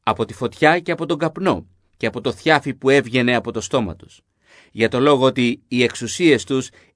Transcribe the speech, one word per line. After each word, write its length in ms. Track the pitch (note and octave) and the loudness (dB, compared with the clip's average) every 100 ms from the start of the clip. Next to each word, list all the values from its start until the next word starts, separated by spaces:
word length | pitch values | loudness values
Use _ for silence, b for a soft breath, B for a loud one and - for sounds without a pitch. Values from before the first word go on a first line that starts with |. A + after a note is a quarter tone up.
από 220 | A2+ G#2+ A2 | -4 -4 -4
τη 80 | |
φωτιά 460 | - A#2+ - D3+ F3 | -6 -8 2 2 2
και 120 | E3+ | -2
από 140 | D#3+ D#3+ | -6 -4
τον 120 | E3 | -2
καπνό, 500 | D#3+ - F#3+ F#2+ - _ _ - | -4 -2 -2 -2 -6 _ _ -8
και 80 | A2+ | -6
από 160 | A#2 | -4
το 100 | A#2+ | -6
θιάφι 420 | - D#3 D3 D3 | -2 0 0 0
που 160 | - C3+ | -4 2
έβγαινε 460 | C#3 A#2 B2+ B2 A#2+ | 2 2 0 0 0
από 160 | A2+ | -2
το 100 | A2 | -10
στόμα 340 | - C3 G2 D#2+ | -4 -4 -4 -10
τους. 260 | - _ _ _ b b b | -20 _ _ _ b b b
Για 180 | G#2+ A2+ | -2 0
το 100 | B2 | 2
λόγο 260 | C#3+ C#3 C3 | 2 4 2
ότι 380 | B2+ A#2+ - - | 2 0 -2 -4
οι 160 | B2 | 0
εξουσίες 600 | A#2+ - A#2 - E3 B2 | 0 -2 -8 0 4 4
τους 260 | - C3 C3 b b | 2 -4 -4 b b